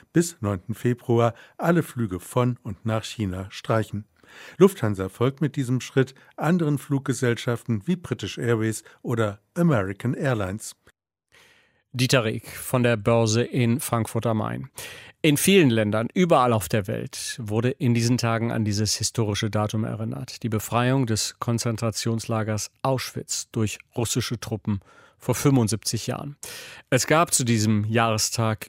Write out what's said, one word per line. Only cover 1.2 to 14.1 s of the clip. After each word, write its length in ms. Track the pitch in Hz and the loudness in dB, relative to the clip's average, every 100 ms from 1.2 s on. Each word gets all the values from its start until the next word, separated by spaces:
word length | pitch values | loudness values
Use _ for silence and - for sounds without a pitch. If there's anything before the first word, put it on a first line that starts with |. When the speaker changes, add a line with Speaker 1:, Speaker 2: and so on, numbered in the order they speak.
| 117 - - - | 2 0 -12 -2
Speaker 1:
alle 260 | 170 170 | 2 2
Flüge 380 | - 117 107 90 | 0 -4 -4 -6
von 400 | - 127 123 120 | -4 0 0 -2
und 240 | - 92 110 | -8 -8 -4
nach 160 | 110 | -4
China 460 | - - 98 92 98 | -4 -6 -4 -4 -10
streichen. 540 | - - 113 110 104 - _ _ - - - | -8 0 0 0 -6 -10 _ _ -20 -6 6
Lufthansa 520 | 196 - 110 95 95 | 6 6 -2 -2 -4
folgt 320 | - 123 139 | 0 0 0
mit 160 | 147 143 | -2 -2
diesem 240 | 120 127 | -2 -2
Schritt 340 | - 135 127 - - - | 0 0 0 -2 -20 -4
anderen 420 | 151 175 151 143 | 0 2 2 -2
Fluggesellschaften 1040 | - 139 139 117 123 117 - 117 - 107 165 | -2 -2 -2 0 0 0 -2 -4 -2 -4 -2
wie 100 | 185 | -4
British 420 | - 117 98 - | -4 -6 -6 -4
Airways 460 | 120 117 110 107 - - | 0 0 0 -4 -10 -12
oder 380 | 175 117 107 101 _ | -4 -2 -2 -4 _
American 600 | - 170 120 95 101 120 | 0 2 2 0 -4 -4
Airlines. 640 | - 143 113 92 104 - - _ _ _ _ _ _ _ _ _ _ _ 120 | -2 -2 -2 -4 -6 -12 -18 _ _ _ _ _ _ _ _ _ _ _ -2
Speaker 2:
Dieter 280 | 127 131 | 2 4
Reg 240 | 110 117 - | 2 -2 -8
von 340 | - - 127 | -14 -2 2
der 140 | 120 113 | 2 2
Börse 460 | 101 117 113 110 | 2 4 4 2
in 360 | 127 180 117 117 | 0 0 2 0
Frankfurt 480 | - 117 110 | 0 -2 -2